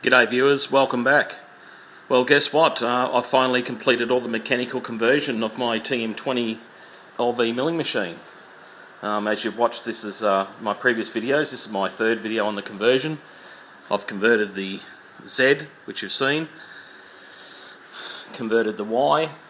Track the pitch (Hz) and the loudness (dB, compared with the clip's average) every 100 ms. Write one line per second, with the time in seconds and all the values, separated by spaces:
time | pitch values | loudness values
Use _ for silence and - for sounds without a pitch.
0 | 127 127 113 123 139 139 - 135 131 123 | 6 6 6 4 4 4 2 2 4 2
1 | 123 143 - - - - - - - - | 4 4 2 -8 -18 -20 -20 -20 -20 -20
2 | - 127 127 147 - 147 160 - 117 123 | 0 2 6 4 6 4 4 2 -2 0
3 | 127 123 120 131 131 127 123 120 135 120 | 2 0 2 2 4 2 -2 -2 0 2
4 | 117 127 120 113 - 123 123 127 - 113 | 2 0 0 -6 -2 -2 -2 -6 -8 -2
5 | 117 143 147 113 110 123 120 113 - 123 | 2 2 0 -2 -4 -2 -2 -2 -2 -4
6 | 113 101 139 123 113 113 - - - - | -4 -4 -4 -2 -2 -6 -12 -20 -20 -20
7 | - - 120 120 117 120 147 165 147 120 | -16 -2 -2 0 0 0 -2 -2 -2 -2
8 | 92 85 - - - - - - - - | -4 -8 -18 -20 -20 -20 -20 -20 -20 -10
9 | 104 104 104 107 110 104 117 - - 107 | -4 -2 0 0 -2 0 0 0 -6 -6
10 | 104 95 107 98 95 - 107 101 127 113 | -6 -2 2 2 0 -6 -6 0 0 0
11 | 104 113 117 143 147 123 107 101 95 - | -2 -4 0 0 0 -4 -4 -2 -4 0
12 | 113 113 107 110 104 101 - 101 113 131 | 0 0 -2 -2 -2 -4 -10 0 2 2
13 | 151 151 - - - - - - - 101 | 0 -8 -12 -20 -20 -20 -20 -20 -6 -6
14 | - 104 110 113 101 95 95 98 - - | -4 0 4 4 0 -4 -8 -8 -12 -20
15 | - - - - 131 135 151 - - - | -20 -20 -6 2 4 2 -2 -16 -12 -10
16 | 98 - 135 151 160 - - - - - | -6 -2 0 0 -4 -12 -20 -20 -20 -20
17 | - - - - - - - - - - | -20 -20 -20 -20 -20 -20 -20 -20 -20 -16
18 | - - - - 113 113 107 101 107 113 | -14 -14 -14 -8 0 2 2 -2 -2 0
19 | 147 147 160 - | 2 2 0 -8